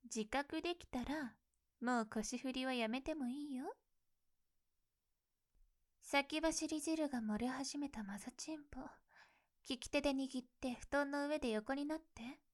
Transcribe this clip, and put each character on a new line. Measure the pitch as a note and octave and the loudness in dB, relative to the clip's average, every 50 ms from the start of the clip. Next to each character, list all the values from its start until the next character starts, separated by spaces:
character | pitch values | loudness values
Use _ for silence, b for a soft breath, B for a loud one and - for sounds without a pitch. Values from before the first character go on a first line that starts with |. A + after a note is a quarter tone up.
| - | -10
自 | A#3+ - A3+ G#3+ G#3+ | -4 -2 -2 -2 2
覚 | - C4+ C#4+ C#4+ - D#4+ | 2 0 0 2 -2 -2
で | D#4 E4+ F4 | 0 0 -2
き | E4+ - | -2 -6
た | - - B3+ A#3+ | -6 -4 -4 -2
ら、 | B3 C#4 D#4 D4 A3+ - _ _ _ _ _ _ _ _ _ | 0 -2 -2 -2 -4 -6 _ _ _ _ _ _ _ _ _
も | A3+ A#3+ B3+ A#3+ | 0 2 4 4
う | A3 G#3+ | 2 2
腰 | - A3+ G#3+ - - A#3+ | 0 -2 -2 -2 -4 -4
振 | - C4 | -4 -2
り | B3+ C4 B3+ | -2 0 0
は | C4 B3+ | 2 2
や | B3 A3+ A3 | 2 2 2
め | A3+ C4+ | 2 0
て | C4 - D#4 | 0 -2 -2
も | D#4+ C4+ A#3+ | 0 0 -2
い | B3 D4 D4 D4 C4+ | -2 -2 -4 -4 -4
い | |
よ。 | B3 C4+ F4+ B4+ _ _ _ _ _ _ _ _ _ _ _ _ _ _ _ _ _ _ _ _ _ _ _ _ _ _ _ _ _ _ _ _ _ _ _ _ - - _ _ _ _ _ _ _ | -4 -4 -4 -6 _ _ _ _ _ _ _ _ _ _ _ _ _ _ _ _ _ _ _ _ _ _ _ _ _ _ _ _ _ _ _ _ _ _ _ _ -20 -20 _ _ _ _ _ _ _
先 | - - - C#4+ C#4 C#4 D4+ D#4 | -8 2 4 4 4 4 0 2
走 | D#4 D#4+ D#4 - D#4+ D#4 | 4 4 2 4 0 0
り | D#4+ D#4 | 0 0
汁 | D4 E4 D#4+ D#4+ D#4 C#4+ | 2 2 2 2 2 0
が | C4+ A#3+ | 0 0
漏 | A3+ G#3+ G#3+ G#3+ | 0 0 0 2
れ | A#3 B3+ | 0 0
始 | C4 C4 C#4 C4+ - C#4+ | 0 0 -2 -2 -2 -2
め | C#4+ C#4 | -4 -4
た | - A3 G#3+ | -4 -4 -6
マ | G3 G3+ G3+ | -4 -6 -6
ゾ | - B3 B3 | -8 -8 -10
チ | - - - D#4 | -8 -6 -6 -6
ン | D4+ D4 | -8 -8
ポ。 | D4 - B3+ C4 C#4 - - _ B B B B B B B B B B _ _ - | -10 -10 -10 -10 -10 -12 -16 _ B B B B B B B B B B _ _ -4
利 | C4 B3 | -4 -4
き | - - | -4 2
手 | - - | 2 4
で | - D4 | 4 6
握 | C#4 C4+ C4+ C4 - B3+ B3 | 4 4 0 0 -2 -4 -6
っ | - _ _ | -6 _ _
て | - C4 A#3+ | -4 -4 -4
布 | - - - | -4 -6 0
団 | - C#4+ C#4+ C#4 | 2 2 4 4
の | C#4+ C#4+ C#4+ C#4+ | 2 0 2 2
上 | D4+ D#4 | 2 2
で | D4 B3 | 2 2
横 | A3 G#3+ G#3+ - C#4 | 2 2 2 0 0
に | C#4 C#4+ | 0 0
な | D4 D#4 | 0 -2
っ | D#4+ | -4
て。 | D#4+ - _ - A3+ A#3+ D4 - _ _ | -4 -10 _ -10 -10 -10 -10 -12 _ _